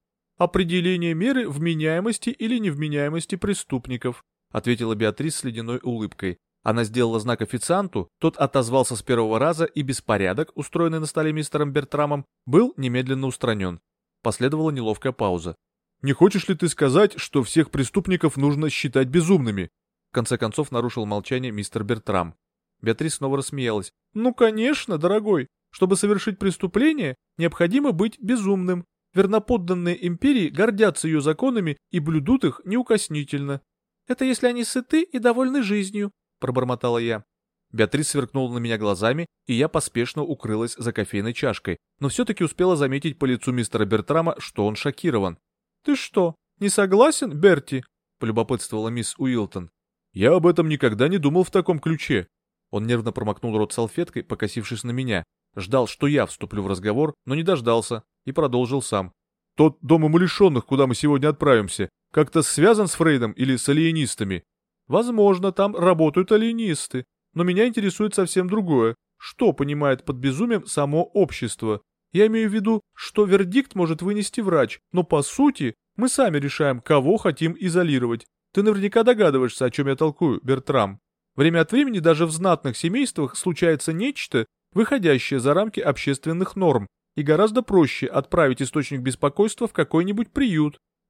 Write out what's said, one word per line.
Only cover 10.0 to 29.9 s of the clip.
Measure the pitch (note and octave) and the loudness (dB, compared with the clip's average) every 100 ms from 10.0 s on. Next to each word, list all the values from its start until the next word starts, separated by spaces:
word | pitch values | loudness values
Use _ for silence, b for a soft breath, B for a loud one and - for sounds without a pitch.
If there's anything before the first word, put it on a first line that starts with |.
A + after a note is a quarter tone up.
| - G#2 F#2 G#2+ D#3+ - | -2 0 0 -2 -4 -6
устроенный | C#3 E3 E3 D#3+ | -6 -2 0 -2
на | D#3 | -4
столе | - D#3 | -2 -2
мистером | D#3 D3 D3+ D3 | -2 -4 -2 -2
Бертрамом, | C3+ C3+ C#3+ D3 D3 C3+ _ - | -4 -4 -2 -2 -2 -6 _ 2
был | D3 B3 - | 4 4 0
немедленно | C3 B2 B2+ C3+ C3 | -2 -2 -2 -2 -4
устранен. | - B2 G#2+ F#2 F2 _ _ _ _ A#2 | -4 -2 -2 -4 -8 _ _ _ _ -6
Последовала | - B2 D#3 D#3 | -2 -2 0 -2
неловкая | C#3 A2 G#2+ C3+ | -2 -2 -2 -4
пауза. | B2+ G#2 F2 E2+ E2 _ _ _ _ | -2 -2 -2 -6 -12 _ _ _ _
«Не | C#3 | -2
хочешь | C3+ F#3+ G3+ - | 4 4 4 -4
ли | F3 | -2
ты | E3+ | -2
сказать, | - C#3 C#3+ G#3 - | 0 2 4 2 0
что | - C#3+ | -6 -4
всех | A#2 E3 D3+ | 0 0 0
преступников | D3 B2+ G3 F#3+ F3+ D#3 - | 0 -2 -2 -2 0 0 0
нужно | C#3+ C#3+ D#3 | 0 0 -2
считать | - C#3+ C3+ C3 | -4 -2 0 2
безумными?» | D#3+ E3 F#3+ A#2+ G2+ E2+ _ _ _ _ | 2 4 2 2 -4 -6 _ _ _ _
В | - | -4
конце | A2+ A#2+ | -2 -2
концов | A2+ G#2+ C#3+ | -2 -4 -4
нарушил | A#2+ A#2+ A#2 G#2 | -2 -4 -4 -4
молчание | G#2 G2 B2+ B2+ | -6 -4 -6 -6
мистер | G#2+ G2+ A2+ | -8 -6 -6
Бертрам. | G#2 A2+ - F#2+ E2+ - _ _ _ _ | -4 -6 -2 -2 -2 -8 _ _ _ _
Беатрис | A2+ A2+ D#3+ - | -4 -2 -4 -4
снова | C3+ C#3 | -2 -2
рассмеялась. | C3+ C#3 B2 G#2+ F#2+ _ _ G#3 | -4 -6 -2 -4 -6 _ _ -4
«Ну, | B3 | -2
конечно, | A#3 A3+ A3 A#3+ D4 - D#3 | 2 2 2 -2 -2 -4 -2
дорогой. | E3+ G#3 G#3 F3+ - _ _ | 0 0 2 0 -2 _ _
Чтобы | - F#3 - | -2 0 2
совершить | G#3 G3+ - F#3+ | 2 0 -2 -2
преступление, | G3 - F#3+ G#3 D4 D4+ D#3+ B2+ _ - | -2 -2 -2 2 2 2 -4 -6 _ -4
необходимо | E3 - E3+ B3+ C#4+ | -2 0 2 2 2
быть | E3+ G#3+ - | 0 0 -2
безумным. | G3 B3 G3 G3 F3+ F3+ - _ _ | -4 -2 0 0 -2 -4 -6 _ _
Верноподданные | F3+ G3 G#3+ G#3 A#3+ F3 F3+ F3 | 0 2 2 0 -2 0 -2 -2